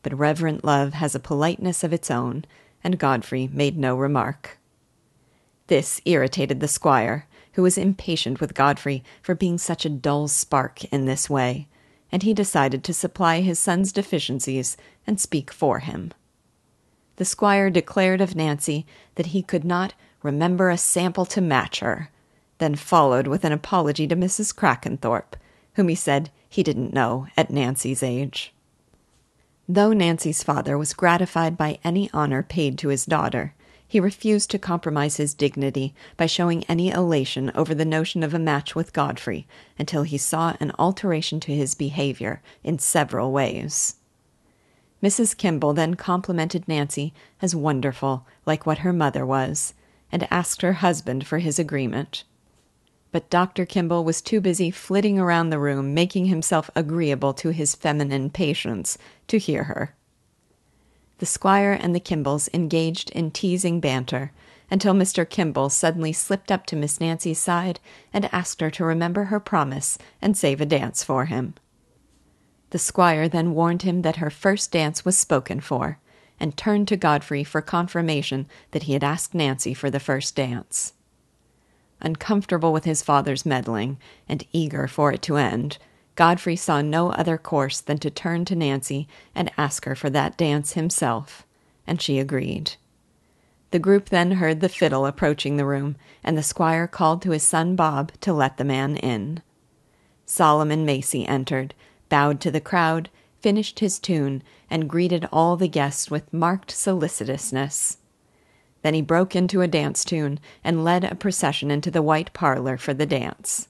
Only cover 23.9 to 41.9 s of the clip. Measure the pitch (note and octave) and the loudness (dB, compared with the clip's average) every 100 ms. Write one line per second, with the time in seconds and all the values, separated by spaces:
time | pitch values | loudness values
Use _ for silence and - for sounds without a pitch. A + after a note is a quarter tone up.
23.9 | D3 D3+ E3 F#3 - G#3+ - F#3 B2 - | 0 0 0 0 -2 -4 0 2 2 -2
24.9 | - A2+ A2+ - - _ _ _ - F#3 | -4 0 -2 -2 -20 _ _ _ 0 2
25.9 | E3 - C#3 D#3 _ _ - E3 C#3 A#2+ | 2 2 0 0 _ _ 0 0 0 0
26.9 | C3+ A#2+ B2 C3+ - D#3+ C#3+ B2+ C3+ C3 | 0 2 0 -2 0 0 0 0 -2 -2
27.9 | C3 C3 B2 C#3 - - _ _ _ _ | -2 -2 -2 -4 -6 -12 _ _ _ _
28.9 | _ _ _ _ _ _ _ - F#3 G#3 | _ _ _ _ _ _ _ 0 4 6
29.9 | G#3+ E3+ E3 D#3+ D3+ - D3 C#3+ C#3+ D3+ | 6 4 2 0 -2 0 -2 0 0 -2
30.9 | - F3+ F3 F3+ E3 E3 E3+ D3+ D3 E3+ | 2 2 4 2 2 0 0 -2 -2 0
31.9 | F3+ G3+ - D3 C3+ C#3+ E3+ C#3+ C3 C#3 | 0 0 0 0 0 -2 -2 -2 0 -2
32.9 | C#3 - D#3 C#3+ B2+ C#3+ _ _ - _ | -2 0 0 2 0 -4 _ _ -20 _
33.9 | G#3+ F#3 - A3 G#3 - G3 F#3+ E3+ E3 | 2 2 0 2 2 2 -4 -2 -2 0
34.9 | D3+ D3 C#3+ D3 - C#3+ C#3+ C#3 C3+ C3+ | 0 0 0 -2 0 0 2 -2 0 -4
35.9 | - - - E3 - F3 E3+ - E3+ F3+ | -8 -20 -2 0 2 2 2 0 0 2
36.9 | - F3 D#3 C3 - C3 - D#3 D3+ D#3+ | 2 2 2 0 -2 -2 0 0 0 0
37.9 | D#3 D#3+ F3 D#3 E3 D#3+ C#3+ C#3+ - E3 | 0 0 -2 -2 0 0 0 -2 -6 -4
38.9 | - C#3+ B2+ - F2+ - - - - D3 | -2 -2 -2 -6 -8 -10 -20 -20 -8 -4
39.9 | D#3 D3+ C#3+ - D#3+ E3+ - D3 - E3+ | -2 -2 -2 -2 0 -2 -2 -6 0 0
40.9 | F#3+ G3 D#3 - D#3 - D3 C3+ - C#3 | 2 0 0 -2 -6 -2 -2 -2 -2 -4